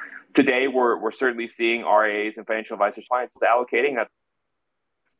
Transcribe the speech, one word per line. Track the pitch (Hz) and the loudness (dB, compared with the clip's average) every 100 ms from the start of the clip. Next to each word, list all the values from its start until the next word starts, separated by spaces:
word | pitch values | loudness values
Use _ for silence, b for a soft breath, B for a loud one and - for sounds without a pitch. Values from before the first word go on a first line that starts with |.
| B B B | B B B
today | - 139 127 135 | 2 2 2 0
we're, | 127 120 98 | 2 0 0
we're | 107 | -4
certainly | - 131 117 117 | -2 -2 -2 -8
seeing | - 117 117 | -2 0 0
R | 87 104 107 | 2 4 4
As | 104 107 110 | 0 -4 -6
and | |
financial | 104 110 113 | -6 -6 -4
advisors | 104 104 110 - | -2 -2 -2 -4
clients | 123 - - | -4 -4 -2
allocating. | - 120 123 120 143 | 2 2 0 0 0
That's | 123 107 _ _ _ _ _ _ _ _ _ _ | -2 -6 _ _ _ _ _ _ _ _ _ _